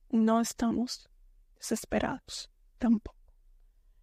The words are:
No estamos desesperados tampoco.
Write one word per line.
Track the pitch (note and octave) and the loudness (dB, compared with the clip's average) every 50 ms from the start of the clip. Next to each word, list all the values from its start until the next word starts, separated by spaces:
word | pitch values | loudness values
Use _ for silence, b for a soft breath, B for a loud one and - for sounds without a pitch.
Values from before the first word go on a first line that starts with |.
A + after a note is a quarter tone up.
| _ - | _ -2
No | - A3+ A3 A3 A3+ A3+ | 2 2 4 4 4 2
estamos | A#3 - - - A#3+ A3+ A3 A3 A#3+ B3+ - - - _ _ _ - - - _ _ _ _ | 2 -2 -4 -2 -2 0 0 0 -2 -4 -6 -12 -14 _ _ _ -20 -20 -20 _ _ _ _
desesperados | - - - A3+ - - - - G#3+ - A#3 C4+ B3+ _ - - - - - _ _ _ _ _ - | -12 -6 -6 -6 -4 -4 -2 -2 -2 -2 -2 -4 -6 _ -14 -14 -14 -14 -16 _ _ _ _ _ -2
tampoco. | - A3+ A#3 G#3 - - - - - - _ _ _ - - - - _ _ _ _ _ _ _ | 2 2 2 2 0 -8 -20 -20 -20 -20 _ _ _ -20 -20 -20 -20 _ _ _ _ _ _ _